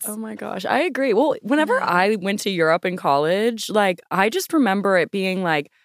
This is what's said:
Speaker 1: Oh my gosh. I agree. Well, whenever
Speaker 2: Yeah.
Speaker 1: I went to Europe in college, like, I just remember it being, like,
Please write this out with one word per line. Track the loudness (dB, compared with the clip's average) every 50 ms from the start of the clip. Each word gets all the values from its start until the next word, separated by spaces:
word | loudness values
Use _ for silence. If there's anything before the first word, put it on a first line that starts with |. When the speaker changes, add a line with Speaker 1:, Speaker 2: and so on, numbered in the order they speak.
| -10
Speaker 1:
Oh | -10 -8
my | -10 -10 -10 -12
gosh. | -10 -10 -10 -10 -8 -4
I | -2 0 0
agree. | 0 0 -2 -2 0 2 2
Well, | 2 2 2 0 -2 -2
whenever | -2 0 0 2 2 0
Speaker 2:
Yeah. | 0 0
Speaker 1:
I | 0 2 2 2 2 0
went | 0 -2 -4 -4 -4
to | -2 -2
Europe | 0 2 2 2 2 2 0
in | -2 -6
college, | -2 0 2 2 2 2 2 0 0 0 -2 -2 -4 -6 -2
like, | 0 2 2 2 0 -4 -6 -4
I | 0 0 2 2
just | 0 -2 -4 0 2
remember | 2 2 2 2 2 2 2 2
it | 2 2 0
being, | -2 -2 -2 -2 -2 -2 0
like, | 0 0 0 -2 -4 _ _ _